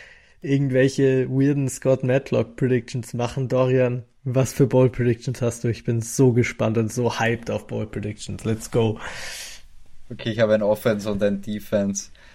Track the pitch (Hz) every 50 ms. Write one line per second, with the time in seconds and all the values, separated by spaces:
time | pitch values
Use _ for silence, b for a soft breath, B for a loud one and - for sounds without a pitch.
0 | B B B B B B B B - 139 139 139 143 135 127 131 131 135 135 -
1 | 139 135 131 131 127 131 131 135 135 139 147 143 139 131 - - - 135 131 131
2 | - 123 123 139 135 - - 117 117 - - - 147 123 127 123 117 - - 127
3 | 113 - - 120 120 120 - 143 135 117 131 127 131 127 127 131 127 120 123 123
4 | 117 - _ _ - 135 120 135 131 - - - 143 117 - 127 131 127 - -
5 | 120 123 117 117 - - 120 - 123 117 - - - 120 110 - - - 117 117
6 | 113 - - - 135 127 117 120 117 - - - 117 113 110 113 113 107 - 123
7 | 123 113 - - 117 113 117 117 - - 113 104 - - 113 110 107 107 - 104
8 | 101 104 107 - - - 101 95 - 113 113 110 - - - 127 113 110 107 B
9 | B B B B B B B B B B B B B - - - - - - -
10 | - - 120 - - 117 107 113 113 107 107 107 104 101 107 104 - 123 110 104
11 | 101 110 104 98 104 101 101 98 - - 104 107 - - - 104 101 101 101 101
12 | - - b b b b b